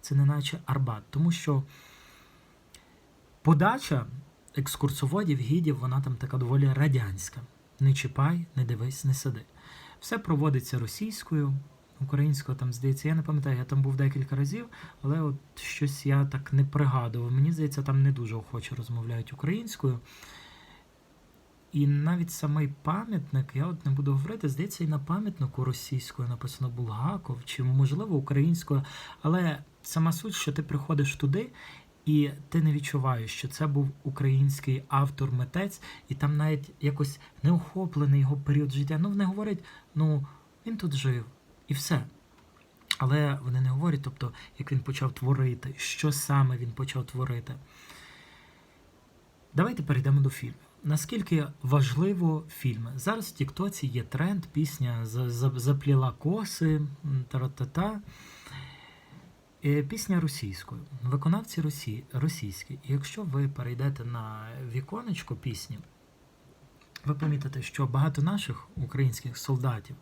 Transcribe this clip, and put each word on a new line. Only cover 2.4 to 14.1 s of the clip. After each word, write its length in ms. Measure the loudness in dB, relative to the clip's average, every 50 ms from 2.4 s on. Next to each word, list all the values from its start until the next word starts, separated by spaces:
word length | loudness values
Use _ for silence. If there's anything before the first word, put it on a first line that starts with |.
| -20 -20 -20 _ _ _ _ -20 _ _ _ _ _ _ _ _ _ -20 -20 _
подача 640 | _ 4 6 6 6 4 2 0 -2 -2 -2 -2 -2 -4 -10 -14 -16 -18 _ _ _ -10 _
екскурсоводів, 800 | -6 -4 -4 -4 -2 -2 -2 0 0 -2 0 0 0 2 2 0 0
гідів, 420 | 2 2 2 2 4 2 0 0
вона 220 | -2 -2 0 0
там 140 | 0 -2 -4
така 220 | -4 -4 -4 -2 -2
доволі 360 | 0 2 4 4 4 4 4
радянська. 680 | 4 4 4 4 2 2 0 -4 -6 -8 -10 -12 -14 -16 -16 -20 -20 -20 _ _ _
Не 140 | 4 4 4
чіпай, 520 | 4 2 -4 0 2 2 2 2 0 -2 -4 -2
не 100 | -2 0
дивись, 400 | 0 0 -2 -2 -4 -6 -2 0
не 80 | 0 0
сиди. 280 | 0 0 -4 -4 -4 -10 -16 -20 -20 -20 -20 -20 -20 -20 -20 -20 -18
Все 180 | -8 -6 -4 -4
проводиться 600 | 0 0 2 2 4 4 2 2 0 -2 -4 -4
російською, 760 | -4 -4 -6 -6 -6 -6 -6 -8 -6 -2 0 0 2 2 0 -2 -4 -8 -20 -20 -20 _ -8 -8
українською, 560 | -6 -2 2 2 4 4 2 0 0 -4 -4 -4
там, 160 | -2 -4 -4
здається, 340 | -2 0 0 0 0 0 0
я 80 | 0
не 60 | 0
пам'ятаю, 360 | 0 0 0 0 0 0 0 -2
я 60 | 0
там 180 | 0 2 2
був 140 | 2 2 2
декілька 400 | 2 2 2